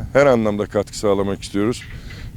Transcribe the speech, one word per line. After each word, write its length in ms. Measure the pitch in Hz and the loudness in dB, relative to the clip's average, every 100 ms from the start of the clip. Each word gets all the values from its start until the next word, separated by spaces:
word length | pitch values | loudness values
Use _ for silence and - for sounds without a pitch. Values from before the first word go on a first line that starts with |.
| 110 | 2
her 120 | 131 143 | 4 6
anlamda 400 | 120 110 101 101 | 6 2 0 0
katkı 320 | 107 98 - | 0 -2 0
sağlamak 460 | 104 98 98 95 | 2 2 0 -4
istiyoruz. 400 | - 98 107 120 - - - - - | -4 0 0 -2 -8 -14 -12 -12 -12